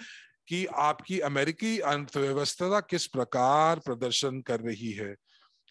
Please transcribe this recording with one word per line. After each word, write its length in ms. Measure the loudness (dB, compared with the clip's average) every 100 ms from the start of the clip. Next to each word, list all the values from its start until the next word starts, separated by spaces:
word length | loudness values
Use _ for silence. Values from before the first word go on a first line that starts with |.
| -8 -18 -20 _ -6
कि 180 | -4 -2
आपकी 540 | 0 0 0 -4 -2
अमेरिकी 580 | 0 0 0 0 -2 0
अर्थव्यवस्था 1000 | 0 0 -2 -2 0 0 -2 -2 0 0
किस 260 | 0 -4 -2
प्रकार 720 | -2 0 2 4 6 6 2
प्रदर्शन 640 | -2 -4 -2 0 -2 -4
कर 200 | -4 -2
रही 320 | -2 -4 -6
है। 240 | -6 -8 -10 _ _ _ _ _